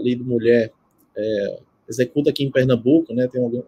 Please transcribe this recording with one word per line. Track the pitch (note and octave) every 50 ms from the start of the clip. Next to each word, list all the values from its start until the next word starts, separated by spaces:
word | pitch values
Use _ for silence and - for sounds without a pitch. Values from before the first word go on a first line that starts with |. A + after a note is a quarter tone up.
Lide | - B2 B2 B2
Mulher, | B2 B2+ A#2+ A#2 A2+ A#2 A#2+ A#2 A2 A2 - _ _ _ _ _ _ _ _
é, | G#2+ G#2+ A2 G#2+ G2+ G2+ - - - _ _ _ _ _ -
executa | A2+ B2+ B2 - - D3 C#3+ D3
aqui | C#3 - C#3
em | C3+
Pernambuco, | - C3 B2+ C3 B2 A2+ G#2+ B2 D#3 E3 E3 - A#2
né? | B2 B2+ B2
Tem | - B2
algum-, | B2 A#2 A#2+ B2 -